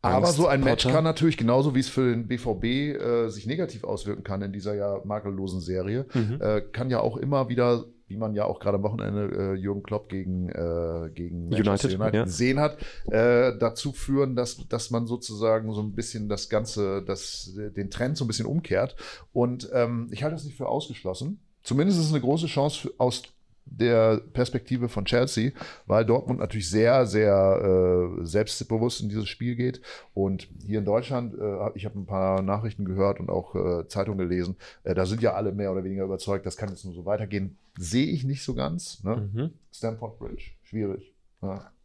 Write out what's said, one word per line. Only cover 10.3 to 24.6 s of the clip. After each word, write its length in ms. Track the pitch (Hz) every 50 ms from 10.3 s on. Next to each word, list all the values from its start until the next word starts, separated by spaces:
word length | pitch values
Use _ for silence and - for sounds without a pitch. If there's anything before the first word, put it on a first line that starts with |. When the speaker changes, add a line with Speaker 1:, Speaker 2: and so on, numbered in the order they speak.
| 92 92 90 85
Speaker 1:
äh, 640 | - - 85 85 82 85 85 82 82 82 82 80 76
gegen 360 | 85 87 87 82 87 85 85
Manchester 380 | 104 107 104 104 98 98 - -
Speaker 2:
United, 100 | 95 95
Speaker 1:
United 140 | 107 110 -
Speaker 2:
ja. 80 | 107 117
Speaker 1:
gesehen 360 | 95 87 - 123 127 135 139
hat, 180 | 151 151 - - - - - - - -
äh, 440 | - 110 117 120 120 120 127 127 113 107
dazu 320 | - - - - - 147
führen, 440 | 131 - - 139 135 139 139 135 127
dass, 320 | 123 123 120 - - 131
dass 220 | - - 110 - -
man 160 | 120 117 117
sozusagen 680 | 113 120 120 - - 107 104 113 110 110 113 110 110
so 120 | 107 104 107
ein 80 | 107
bisschen 380 | 98 107 110 - - 113 104 104
das 200 | 104 98 - -
Ganze, 540 | 113 107 117 110 - 107 104 95 98 98 92
das, 500 | 95 98 92 - - - - - - 92
den 360 | 101 104 104 - 101 101 98
Trend 260 | - - 123 131 156
so 80 | - 135
ein 20 |
bisschen 200 | 113 110 110 113
umkehrt. 480 | 110 143 170 - - 95 92 - 110 - - - - - - - _ _
Und, 360 | 127 120 123 127 123 - -
ähm, 360 | - 127 120 117 120 117 117 117
ich 140 | - 101 139
halte 120 | 156 165
das 100 | 151 127
nicht 120 | 147 -
für 100 | - 131
ausgeschlossen. 760 | - - 147 156 - 120 - - 95 95 - 127 156 202 - _ _ _ _
Zumindest 380 | _ - 120 135 160 196 196 170
ist 60 | 160
es 40 | 151
eine 100 | 156 147
große 260 | 120 127 147 160 170
Chance 320 | 151 - 143 139 151 143 -
für, 140 | - - -
aus 240 | - 123 127 - - - - _ _ _ _ _ _ _
der 540 | - - - 113 120 117 113 110 110 110 - - - -
Perspektive 560 | 123 123 - - 123